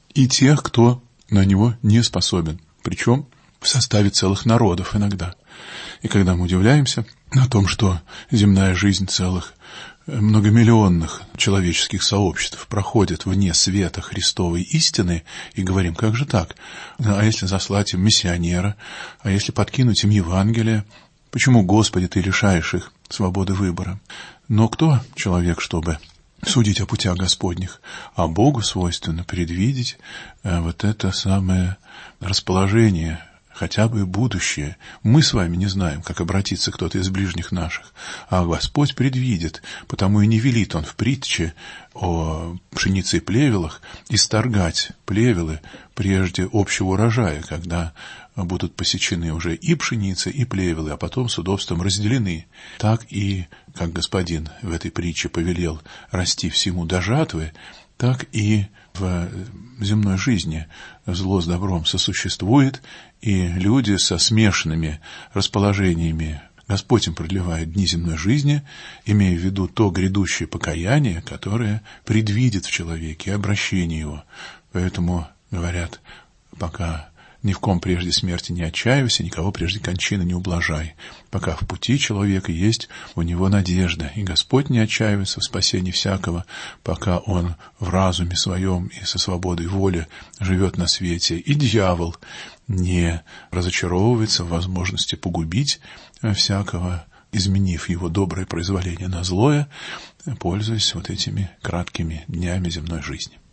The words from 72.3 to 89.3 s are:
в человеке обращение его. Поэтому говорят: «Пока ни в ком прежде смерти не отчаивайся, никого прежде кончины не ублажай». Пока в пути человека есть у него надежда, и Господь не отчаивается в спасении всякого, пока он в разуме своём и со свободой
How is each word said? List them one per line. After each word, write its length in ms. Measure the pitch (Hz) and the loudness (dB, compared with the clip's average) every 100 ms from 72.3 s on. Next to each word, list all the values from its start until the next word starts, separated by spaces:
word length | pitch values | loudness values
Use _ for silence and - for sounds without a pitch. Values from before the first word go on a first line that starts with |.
| 104 127 101 - | 2 2 0 -4
в 40 | |
человеке 640 | - 85 82 80 78 - | -6 -6 -6 -8 -8 -6
обращение 640 | 101 98 101 - 98 85 80 | -4 -2 -2 0 -2 0 -2
его. 240 | 76 76 - - - - _ | -6 -10 -16 -20 -20 -20 _
Поэтому 560 | 92 90 92 87 90 85 _ _ | -4 -2 -2 -2 -2 -6 _ _
говорят: 500 | 95 87 87 85 - - - _ _ _ - | -6 -4 -4 -8 -10 -20 -20 _ _ _ -10
«Пока 520 | 90 - 85 80 73 _ - _ | -8 -6 -6 -6 -10 _ -20 _
ни 100 | 101 | -4
в 80 | 95 | -2
ком 180 | - 90 | 0 0
прежде 320 | 92 87 87 | 0 -2 0
смерти 380 | 87 95 85 - | -2 -2 -4 -6
не 100 | 87 | -6
отчаивайся, 600 | 82 - 113 135 127 - | -4 -2 2 2 2 0
никого 260 | 85 - 92 | -4 -4 -4
прежде 300 | - 82 101 | -2 -4 -4
кончины 420 | - 90 - 101 | -4 -4 -2 -2
не 120 | 87 | -2
ублажай». 600 | 90 92 85 - 78 80 - - - _ | -2 -2 -2 -2 -2 -6 -12 -20 -20 _
Пока 260 | 98 95 90 | -4 -4 -4
в 100 | - | -6
пути 320 | 87 - 139 | -6 -2 0
человека 540 | - 104 101 95 92 | 0 0 0 0 -2
есть 360 | 82 98 113 - - - - | 0 0 0 -6 -16 -12 -4
у 60 | |
него 260 | 85 87 95 | -2 0 2
надежда, 640 | 101 90 90 90 82 76 | 2 2 2 0 -2 -6
и 80 | 107 | -6
Господь 480 | 98 90 - 135 143 | -4 -2 0 0 2
не 80 | 123 | 2
отчаивается 640 | 110 - 110 101 95 - | 2 0 0 0 -2 -4
в 40 | |
спасении 460 | - 92 - 95 92 | -4 -2 0 0 -2
всякого, 540 | 90 98 95 90 85 - - - - | -2 -2 -2 -2 -6 -6 -14 -16 -10
пока 340 | - 85 - 87 | -6 -4 0 -2
он 380 | - 92 87 85 - _ | 0 -2 -2 -6 -14 _
в 80 | 87 | -2
разуме 460 | 90 95 87 87 90 | 2 2 0 -2 -2
своём 500 | - 90 95 90 87 | -2 -2 0 -2 -4
и 180 | - | -10
со 140 | - - | -8 -4
свободой 480 | - | -2